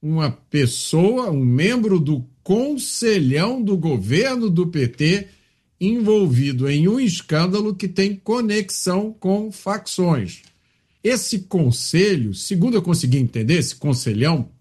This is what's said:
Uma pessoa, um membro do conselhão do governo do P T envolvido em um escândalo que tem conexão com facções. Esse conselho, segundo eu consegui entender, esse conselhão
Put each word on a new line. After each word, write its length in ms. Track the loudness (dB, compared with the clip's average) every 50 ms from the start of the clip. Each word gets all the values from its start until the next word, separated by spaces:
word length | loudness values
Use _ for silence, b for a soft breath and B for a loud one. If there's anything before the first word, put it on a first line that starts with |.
Uma 280 | -4 -2 -2 0 0 -2
pessoa, 1000 | -4 -6 _ _ -2 0 0 0 0 -4 -6 -2 2 2 4 4 2 0 -2 -2
um 140 | -2 0 2
membro 520 | 2 2 2 2 2 2 2 2 2 2 2
do 280 | 2 0 -2 -2 -4 -10 _ _ _
conselhão 1200 | 0 0 0 2 0 -2 -4 -6 -8 -8 -4 0 0 2 2 2 2 2 2 0 0 -2 -2 -2
do 140 | 0 0 0
governo 720 | 0 0 0 -2 0 0 0 2 2 0 0 -2 0 0
do 180 | 2 2 0 0
P 200 | 0 -2 -2 -2
T 380 | -2 0 0 2 2 0 -2 b b b b b b b b b b _
envolvido 880 | -2 -2 0 0 2 2 4 4 4 4 2 2 2 0 0 -2 -2 0
em 180 | 2 2 2 2
um 120 | 2 2
escândalo 760 | 2 0 0 -2 -4 _ 0 0 0 0 0 0 -2 -2 -4
que 140 | -4 -6 -6
tem 280 | -2 0 0 0 -2
conexão 1000 | -6 _ -4 -2 -2 0 0 0 -2 -2 -4 -8 -6 -4 -2 -2 -2 -2 -4 -8 -6
com 340 | -2 -2 -2 -2 -2 -6
facções. 920 | -10 -10 -6 -6 -6 -6 -6 -10 -4 -2 2 2 2 0 0 -6 -8 -14 _ b b b b b b b b b b b _
Esse 360 | 0 0 0 -2 -4 -6 -6
conselho, 960 | -6 -2 -2 0 2 2 2 0 -2 -2 2 2 2 4 2 0 -2 -4 -4
segundo 400 | -6 -6 -4 0 0 2 2 2
eu 60 | 0 0
consegui 340 | 0 -2 0 2 2 2 2
entender, 380 | 2 0 -2 -2 0 0 2
esse 200 | 0 0 -2 -6
conselhão 760 | -6 -2 -2 -2 -2 -2 -2 -2 0 2 0 0 0 -2 -6 -10 _